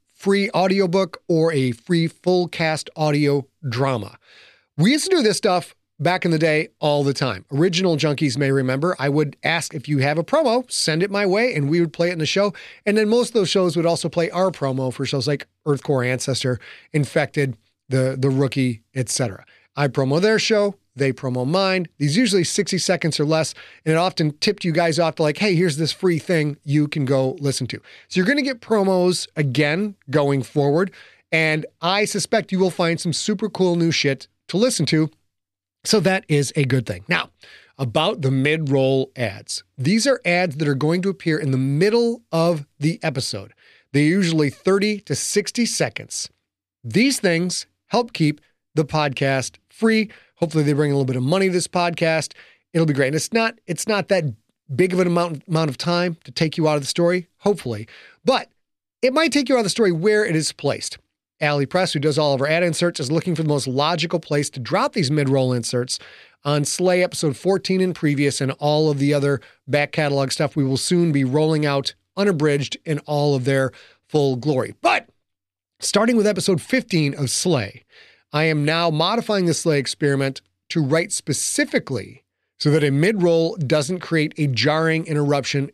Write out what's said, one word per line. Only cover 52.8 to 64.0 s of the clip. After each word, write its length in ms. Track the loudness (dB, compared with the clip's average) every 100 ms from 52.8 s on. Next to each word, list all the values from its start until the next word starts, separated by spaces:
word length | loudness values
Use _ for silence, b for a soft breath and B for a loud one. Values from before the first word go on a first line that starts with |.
be 80 | 2
great. 160 | 2 0
And 80 | 0
it's 160 | -2
not, 260 | 0 -2 -4 -8
it's 200 | -6 -2
not 220 | -2 0
that 160 | 0 0 -6 _ _ -6
big 180 | 0 2
of 60 | 2
an 80 | 2
amount, 380 | 2 0 -4 -4
amount 240 | -2 -2
of 80 | -2
time 380 | -2 0 -2 -4
to 80 | -10
take 240 | -2 -2 0
you 120 | 0
out 80 | 0
of 60 |
the 60 | -2
story, 400 | 0 0 0 -4 _
hopefully. 500 | -2 -2 -4 -8 -10 B B B
But 260 | -2 -2 -2 _ _ _ _ _
it 120 | 0
might 200 | 2 2
take 160 | 2 2
you 60 |
out 60 | 2
of 40 |
the 60 | 2
story 220 | 2 2
where 340 | 2 2 2 2
it 80 |
is 180 | 0 -2
placed. 460 | -4 -4 -4 -6 -14 _ _ _ _
Allie 260 | -2 0 0
Press, 260 | 0 0
who 80 | 0
does 180 | 0 2
all 160 | 2
of 60 | 2
our 80 | 0
ad 160 | 0
inserts, 340 | 0 0 -2 -2
is 140 | -4
looking 240 | -2 -2 -2
for 80 |
the 40 | 0
most 200 | -2 -2
logical 500 | -2 0 -2